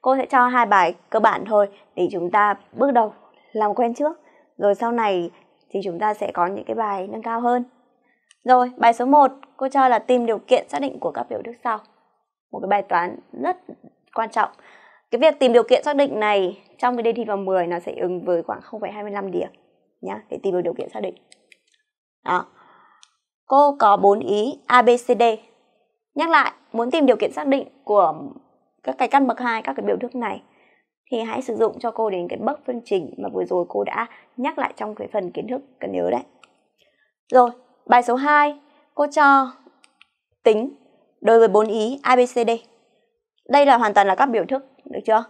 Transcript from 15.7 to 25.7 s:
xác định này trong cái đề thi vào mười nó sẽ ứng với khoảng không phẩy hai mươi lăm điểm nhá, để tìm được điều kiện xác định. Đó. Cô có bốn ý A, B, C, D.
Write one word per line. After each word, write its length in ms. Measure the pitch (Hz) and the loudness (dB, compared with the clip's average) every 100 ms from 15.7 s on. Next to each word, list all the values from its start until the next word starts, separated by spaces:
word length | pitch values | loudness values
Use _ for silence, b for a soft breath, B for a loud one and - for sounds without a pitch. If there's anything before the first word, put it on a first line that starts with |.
| 254 | 0
xác 120 | 294 277 | 0 0
định 240 | 277 220 | 0 -2
này 440 | 214 202 185 208 _ _ | -2 0 -2 -6 _ _
trong 180 | 247 247 | -4 -2
cái 80 | |
đề 100 | 226 | -4
thi 120 | 233 220 | -4 -6
vào 120 | 196 | -6
mười 300 | 190 190 175 | -2 -2 -2
nó 120 | 175 | -6
sẽ 160 | - - | -8 -8
ứng 240 | 180 180 180 | -6 -6 -2
với 180 | 170 | -4
khoảng 180 | 165 - | -4 -10
không 200 | - 220 | -12 -12
phẩy 100 | 202 | -12
hai 120 | 208 | -10
mươi 80 | 208 | -10
lăm 200 | 202 196 | -10 -6
điểm 180 | 175 - _ _ _ _ _ | -6 -8 _ _ _ _ _
nhá, 220 | 185 208 _ | -14 -14 _
để 100 | - | -8
tìm 100 | 196 | -4
được 80 | 180 | -4
điều 120 | 170 | -4
kiện 160 | 180 - | -6 -10
xác 100 | 220 | -10
định. 160 | 190 - _ _ _ _ _ _ _ _ _ _ - | -10 -12 _ _ _ _ _ _ _ _ _ _ -4
Đó. 200 | 180 - b b b b b b _ _ _ _ | -4 -6 b b b b b b _ _ _ _
Cô 300 | 269 294 285 | 4 4 4
có 180 | 214 202 | 4 6
bốn 220 | 196 208 | 4 2
ý 400 | - 208 233 - _ | 0 -2 -2 -6 _
A, 140 | 247 | 4
B, 80 | 226 | 6
C, 180 | 240 - | 2 2
D. 160 | 233 233 220 _ _ _ | 2 2 0 _ _ _